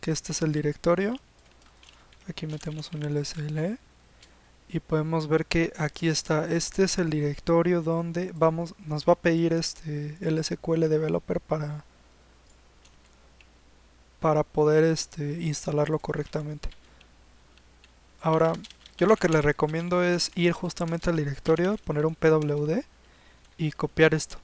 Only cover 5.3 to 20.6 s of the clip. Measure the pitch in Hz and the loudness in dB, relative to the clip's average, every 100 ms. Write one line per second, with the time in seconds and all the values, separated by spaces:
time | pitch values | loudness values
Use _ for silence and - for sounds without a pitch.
5.3 | 160 160 170 165 - 151 - 165 156 - | 0 0 0 -2 -2 -6 -2 -2 -2 0
6.3 | 156 170 170 - - 190 - 165 151 147 | -2 0 -2 -2 0 0 0 0 0 -2
7.3 | 143 - 165 170 175 160 165 170 170 180 | -4 2 2 4 2 2 -2 -2 -4 -6
8.3 | 165 160 160 170 - 165 151 - 175 175 | 2 2 2 -6 -10 -6 -2 4 4 4
9.3 | 165 170 165 165 - 160 147 147 156 175 | 4 2 2 -2 -8 -8 -6 -8 -6 -2
10.3 | 160 156 170 - 165 160 156 156 170 - | -2 -2 -6 -2 2 2 2 0 -2 -2
11.3 | 175 - 156 147 151 - - - _ - | -6 -2 -4 -4 -8 -14 -20 -20 _ -20
12.3 | - - - - _ - - - _ - | -20 -20 -20 -20 _ -20 -20 -20 _ -20
13.3 | _ - _ - _ _ _ _ _ 160 | _ -20 _ -20 _ _ _ _ _ 0
14.3 | 151 151 - 151 151 160 160 - - 147 | 2 0 2 4 6 4 2 -4 -6 -6
15.3 | 160 170 147 - 147 147 156 - 151 147 | -4 -4 -4 -2 0 0 -2 -4 -6 -6
16.3 | - 147 151 - - - - - - - | -6 -8 -6 -8 -8 -20 -20 -20 -20 -20
17.3 | - _ - - _ - _ _ - 165 | -20 _ -20 -20 _ -20 _ _ -6 0
18.3 | 160 160 160 - - - - 175 220 175 | 4 4 2 -10 -20 -20 0 4 4 4
19.3 | 156 147 147 151 160 175 180 175 175 - | 4 2 2 0 0 0 0 2 0 -2
20.3 | - 170 165 | 0 0 0